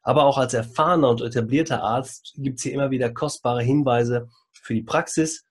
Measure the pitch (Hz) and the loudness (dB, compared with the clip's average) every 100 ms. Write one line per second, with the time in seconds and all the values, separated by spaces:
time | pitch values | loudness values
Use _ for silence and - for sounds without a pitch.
0 | 123 139 139 139 131 117 117 - 156 175 | 2 4 4 2 0 -2 -4 0 2 4
1 | 135 117 120 120 110 139 165 117 101 120 | 4 2 0 -2 0 0 0 -2 -2 -2
2 | 120 - - - 135 127 - 139 139 127 | -4 -16 -18 -8 -8 -6 -6 -2 -2 0
3 | 120 117 147 - 123 120 120 147 131 120 | -2 -2 -6 -4 -2 0 2 2 2 2
4 | 120 120 120 _ _ _ - 113 110 151 | 2 -2 -6 _ _ _ -4 -4 0 -2
5 | 165 - 156 - _ | 0 -2 -2 -4 _